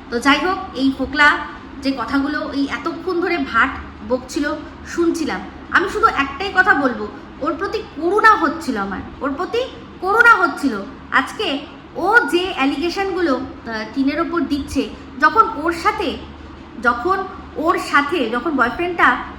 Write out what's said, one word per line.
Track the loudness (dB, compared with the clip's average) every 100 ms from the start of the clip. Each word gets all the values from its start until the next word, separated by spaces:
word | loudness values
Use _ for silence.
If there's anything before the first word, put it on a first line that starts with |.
| -6
তো | 0
যাই | 4 4 2
হোক, | -2 -4 0
এই | 0 0
ফোকলা | -2 4 6 4 -2 -12 -14 -4
যে | -2 -2
কথাগুলো | 0 0 0 -2 -2
এই | -2 -2
এতক্ষণ | -2 -4 -4 -2 0
ধরে | 0 0
ভাট | 0 2 2 0 -10 -12 -4
বকছিল, | -4 -2 -2 -2 -2 -8 -14 -8
শুনছিলাম। | 0 2 2 -2 -4 -8 -14 0
আমি | 2 2
শুধু | 2 2
একটাই | 2 -2 -4 -2 2
কথা | 4
বলবো, | 4 2 0 -6 -10 -16 -6
ওর | -4
প্রতি | -4 -4 -6 -6 -4
করুণা | 0 6 6 6
হচ্ছিল | 4 0 -4 -4
আমার, | -4 -6 -10 -6
ওর | -4
প্রতি | -4 -2 -2 -4 -8 -16 -6
করুণা | 2 6 8 8
হচ্ছিল। | 4 0 -2 -2 -8 -14 0
আজকে | 0 0 -4 -4 -4 -6 -14 -12 -4
ও | 4 4 4
যে | 2 0 0
অ্যালিগেশনগুলো, | 0 2 -2 -2 -2 0 2 0
আহ, | -2 -10 -8 -8 -4 0
টিনের | 0 0
ওপর | -2 -2
দিচ্ছে, | 0 -2 -2 -2 -2 -6 -14 0
যখন | 4 4 2 2
ওর | -2
সাথে, | 0 0 0 -2 -4 -10 -16 -16 -16 -16 -2
যখন | 0 0 0 0 -2 -10 -12 -2
ওর | 0 0
সাথে, | 2 2 2 0 0
যখন | 0 -2
বয়ফ্রেন্ডটা | 2 2 2 -2 4 4 4 -2